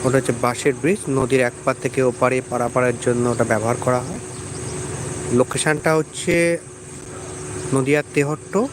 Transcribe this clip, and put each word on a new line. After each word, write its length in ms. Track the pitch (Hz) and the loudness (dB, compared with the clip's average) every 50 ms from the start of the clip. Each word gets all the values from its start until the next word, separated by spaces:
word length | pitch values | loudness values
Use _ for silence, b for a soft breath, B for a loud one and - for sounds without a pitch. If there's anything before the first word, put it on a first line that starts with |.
| - | 2
ওটা 140 | 131 127 135 | 2 2 2
হচ্ছে 160 | 127 - 123 117 | 2 2 -2 0
বাঁশের 320 | - 123 123 120 - 147 131 | 0 0 0 2 0 0 0
ব্রিজ, 240 | 120 120 156 196 208 - - | 2 2 0 0 0 0 -2
নদীর 320 | 139 135 131 120 135 131 | 0 0 2 2 4 4
এক 120 | 127 120 - - - | 2 2 0 -2 -2
পার 100 | 139 131 - | -2 -2 0
থেকে 220 | - 131 123 - 131 | -2 -2 0 2 2
ওপারে 380 | 127 120 123 127 127 127 127 123 - | 2 2 4 2 2 2 2 -2 -2
পারাপারের 440 | 123 120 120 120 120 131 123 123 120 120 | -2 -2 0 0 2 2 2 2 2 2
জন্য 280 | - 127 120 120 120 123 | 2 2 2 4 2 2
ওটা 140 | 120 113 120 | 2 2 2
ব্যবহার 320 | 117 117 107 107 113 123 - | 2 2 2 2 0 0 0
করা 180 | - 127 127 123 | 2 0 0 0
হয়। 200 | 123 131 - - - - - - - - - - - - - - - - - - - - - - - - | 0 -4 -8 -10 -10 -10 -12 -12 -10 -10 -10 -8 -8 -8 -8 -8 -8 -6 -6 -6 -6 -6 -6 -6 -4 0
লোকেশনটা 640 | - 123 127 - - 143 - 160 151 151 - 165 160 | 4 4 4 4 2 -2 0 0 0 2 2 2 2
হচ্ছে 640 | 160 156 - - - - 165 170 170 170 170 170 165 - - - - - - - - - - - - - - - - - - - - - - - | 2 2 -2 -6 -6 -2 0 2 4 4 2 2 0 -4 -10 -18 -18 -16 -16 -14 -14 -14 -12 -12 -12 -12 -12 -10 -10 -10 -8 -8 -8 -4 -2 0
নদিয়ার 300 | 135 131 131 143 147 143 - - | 0 2 4 2 2 2 0 0
তেহট্ট 440 | 151 143 139 151 147 - - - 190 233 277 | 0 2 2 0 -6 -6 -2 0 0 0 0